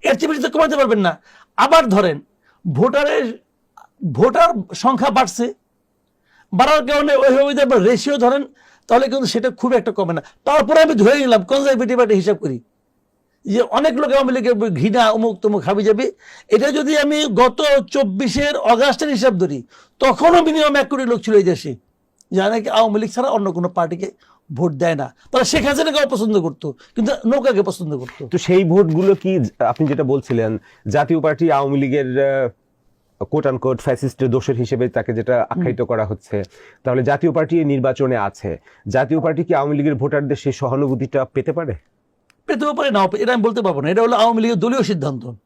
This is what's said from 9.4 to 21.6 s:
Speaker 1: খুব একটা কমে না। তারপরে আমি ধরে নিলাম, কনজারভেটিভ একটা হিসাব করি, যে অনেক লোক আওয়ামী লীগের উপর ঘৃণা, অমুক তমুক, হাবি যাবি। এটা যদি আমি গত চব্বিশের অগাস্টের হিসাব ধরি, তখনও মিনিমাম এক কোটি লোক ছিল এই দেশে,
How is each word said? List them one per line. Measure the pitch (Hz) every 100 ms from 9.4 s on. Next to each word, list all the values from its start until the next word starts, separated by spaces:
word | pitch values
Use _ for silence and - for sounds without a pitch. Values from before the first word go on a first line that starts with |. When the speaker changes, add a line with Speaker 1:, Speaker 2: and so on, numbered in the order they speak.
| 247
Speaker 1:
খুব | 240 247
একটা | 247 226
কমে | 202 180
না। | 165 - _
তারপরে | - 294 220 311
আমি | 320
ধরে | 262 208 285
নিলাম, | 262 220
কনজারভেটিভ | 180 269 277 262 233 247
একটা | 233
হিসাব | 208 180 208
করি, | 151 123 _ _ _ _ _ _ _ _
যে | - 202
অনেক | 240 226 302
লোক | 240 294
আওয়ামী | 269 262
লীগের | 254 233
উপর | 233 220
ঘৃণা, | 160 175 214 226
অমুক | 220 233 202
তমুক, | 214 208
হাবি | 151 202
যাবি। | 214 214 262 - - - _
এটা | 214 277
যদি | 294 277 302
আমি | 285 302 302
গত | 196 247 247 302 277 202
চব্বিশের | 285 208 190 269 240 285 -
অগাস্টের | - 233 277 247 302
হিসাব | 262 247 190
ধরি, | 180 139 120 _ _ _
তখনও | 269 - 320 349
মিনিমাম | 320 311 302 285
এক | 277
কোটি | 277
লোক | 254 233
ছিল | -
এই | 214
দেশে, | 185 170